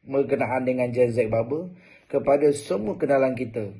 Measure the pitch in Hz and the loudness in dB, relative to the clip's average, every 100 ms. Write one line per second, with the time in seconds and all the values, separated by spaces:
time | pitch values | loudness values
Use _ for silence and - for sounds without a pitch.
0 | - 139 131 131 120 127 127 127 123 120 | -2 -2 0 0 0 0 0 0 0 2
1 | 123 117 110 113 117 147 180 - - - | 2 4 0 0 0 -4 -6 -14 -20 -20
2 | _ 139 139 143 147 143 - 185 208 185 | _ -2 2 4 4 2 -4 -4 -4 -4
3 | 139 139 131 123 120 113 104 - | 0 2 2 0 -6 -6 -8 -12